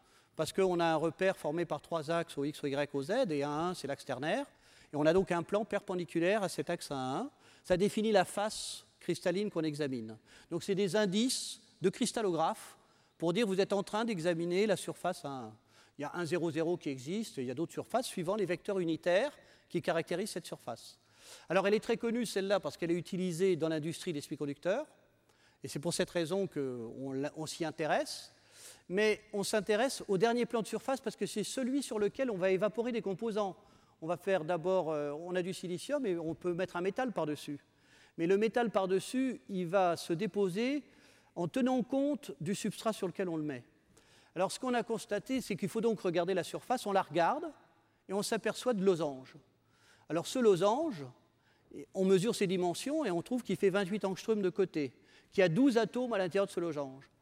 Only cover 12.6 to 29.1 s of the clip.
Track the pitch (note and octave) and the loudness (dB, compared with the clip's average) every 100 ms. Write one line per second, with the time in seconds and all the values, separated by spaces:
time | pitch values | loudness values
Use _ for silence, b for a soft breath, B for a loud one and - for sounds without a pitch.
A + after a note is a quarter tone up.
12.6 | - - b b b b E3 F3+ A#3 F#3 | -10 -20 b b b b 0 2 2 2
13.6 | G3 G3+ F#3+ G#3 A#3 G3+ D#3+ E3 E3+ F3 | 2 2 0 -2 0 0 0 0 0 2
14.6 | G#3+ F3+ - D#3+ F3 F#3 C#3+ C3+ A2+ G#2+ | 2 0 -2 -4 -4 -4 -8 -8 -10 -14
15.6 | _ b b - C#3+ E3 F3 F3 E3+ D3+ | _ b b -10 -8 -4 -2 0 0 0
16.6 | D#3+ F3 - C3+ B2+ G3 A3 - B2 B2+ | 0 -2 -4 -6 -6 -6 -6 -6 -6 -4
17.6 | D#3+ - - A3+ C4 - E3 G#3+ F3+ F3 | -6 -6 -2 -2 -2 -4 -2 -2 -2 -2
18.6 | - G3 E3+ D#3+ - F3+ C#4 - b b | -2 -2 -2 0 2 2 2 -6 b b
19.6 | b F3 - E3 E3 F3 G#3 - - D#3+ | b -4 0 -2 0 -4 -4 -6 -10 -12
20.6 | - A2+ - - B B B B B F3 | -10 -12 -12 -20 B B B B B 2
21.6 | G3 G#3+ - A#3 A#3 A#3 A#3 G3+ G3 G3 | 4 2 2 0 0 0 0 -2 2 0
22.6 | D3+ - E3+ F3 E3 F#3 F#3 D#3+ F#3+ F3 | 0 -4 0 0 -2 -2 -2 2 2 2
23.6 | D#3+ D#3+ D#3 D#3+ - D3 - D3+ D3 C#3 | 0 0 -4 -6 -6 -6 -6 -6 -6 -4
24.6 | E3+ A3 D4+ - _ _ _ b b b | -2 -2 -2 -12 _ _ _ b b b
25.6 | C#3 - E3 - F#3 F3+ D#3+ F#3+ G3 - | -8 -4 -4 0 0 0 -2 0 -2 -2
26.6 | C3+ B2 A2+ A#2+ C3+ C3+ C#3+ D#3 D#3 - | -4 -4 -8 -8 -6 -4 -4 -6 -10 -6
27.6 | E3 - D3+ F#3+ D4+ - - B B B | -6 -2 0 2 0 -8 -14 B B B
28.6 | B B B F3+ G#3+ | B B B 2 2